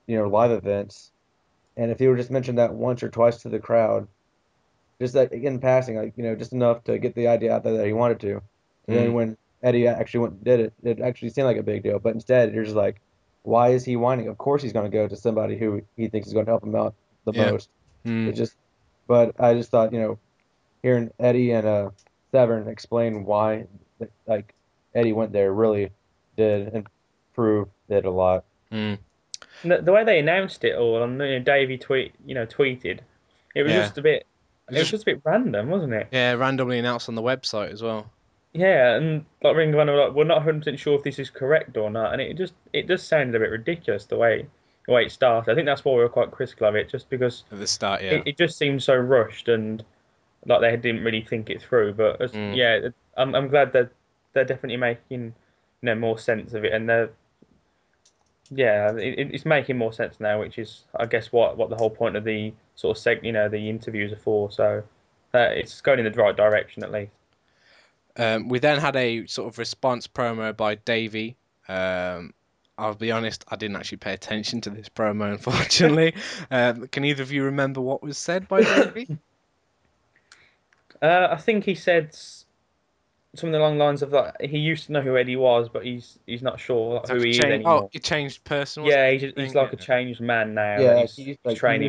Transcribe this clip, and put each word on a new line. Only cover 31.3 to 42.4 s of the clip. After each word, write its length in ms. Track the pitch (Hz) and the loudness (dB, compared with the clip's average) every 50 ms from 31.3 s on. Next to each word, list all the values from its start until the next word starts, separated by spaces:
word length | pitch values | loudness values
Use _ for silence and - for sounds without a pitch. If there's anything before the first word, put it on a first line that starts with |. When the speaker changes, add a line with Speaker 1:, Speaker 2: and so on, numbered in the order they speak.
| 135 127 | -4 -2
Speaker 3:
know, 0 | |
Davey 400 | 123 143 143 139 139 131 131 127 | 0 2 2 2 2 0 -2 -8
tweet, 340 | - - 135 131 - - - _ _ | -4 -2 -2 -2 -2 -4 -10 _ _
you 80 | 139 135 | -10 -8
know, 100 | 127 113 | -6 -6
tweeted, 560 | 110 - - 143 131 127 127 - 87 92 - - _ _ _ _ _ _ _ _ _ - | -6 0 0 0 0 0 -4 -6 -8 -8 -8 -12 _ _ _ _ _ _ _ _ _ -2
it 80 | 147 143 | 0 0
was 100 | 147 - | 2 2
Speaker 2:
Yeah. 120 | 107 104 | 2 2
Speaker 3:
just 120 | 104 104 147 | 0 -4 0
a 40 | 143 | 2
bit, 240 | 156 143 - - _ _ _ _ _ _ _ _ - | 2 2 2 -2 _ _ _ _ _ _ _ _ -4
Speaker 2:
It 60 | 123 | -2
Speaker 3:
it 40 | 151 | -2
was 100 | 160 - | 0 0
Speaker 2:
just 0 | |
Speaker 3:
just 120 | - 208 - | -2 -2 -2
a 20 | 208 143 | -2 -2
bit 60 | 139 - | -2 0
random, 460 | 156 175 220 254 196 107 101 107 139 | 0 0 2 0 0 -2 -2 -2 -2
wasn't 240 | 180 196 165 135 113 | -2 -2 -2 -2 -2
it? 140 | 107 - - | -4 -4 -2
Speaker 2:
Yeah, 220 | 131 131 123 123 123 | 0 0 2 2 2
randomly 440 | 120 131 131 135 131 131 123 127 120 | 2 0 0 0 0 -2 -2 -2 -2
announced 300 | 117 123 120 120 - - | -2 -2 -4 -4 -6 -8
on 60 | 117 | -8
the 80 | 113 113 | -4 -2
website 480 | 123 131 131 - - - 107 101 85 | -2 -2 -2 -4 -6 -6 -6 -6 -6
as 120 | 101 104 113 | -8 -8 -8
well. 280 | 113 110 107 107 110 - _ _ _ _ _ _ _ _ | -6 -6 -6 -8 -12 -20 _ _ _ _ _ _ _ _
Speaker 3:
Yeah, 400 | 165 180 190 185 143 123 123 113 | 2 4 4 6 6 6 6 6
and, 300 | 120 156 160 156 151 151 - _ _ - | 4 2 0 -2 -4 -6 -10 _ _ 2
like, 140 | 147 131 | 2 4
Ring 180 | 160 160 156 151 | 4 4 4 4
of 60 | 151 | 4
Honor 140 | 151 147 143 | 4 4 4
were 80 | 143 139 | 4 2
like, 80 | - 131 | 2 2
"We're 100 | 143 156 | 2 2
not 140 | 156 170 156 | 4 2 2
a 20 | |
hundred 200 | 151 160 156 151 | 2 0 -2 -2
percent 180 | 151 156 127 143 | -4 -6 -8 -4
sure 180 | - 151 147 | 0 0 0
if 60 | 143 - | 0 0
this 140 | 143 131 - | -4 -6 -8
is 100 | 135 - | -10 -12
correct 480 | - - 135 131 156 - - - - | -8 -6 0 2 2 2 2 -2 -4
or 140 | 113 107 107 | -4 -4 -4
not," 220 | 107 113 110 92 - | -2 -2 -2 -2 -2
and 100 | 135 131 | -4 -4
it 140 | 85 156 | -6 -6
just, 180 | 156 | -6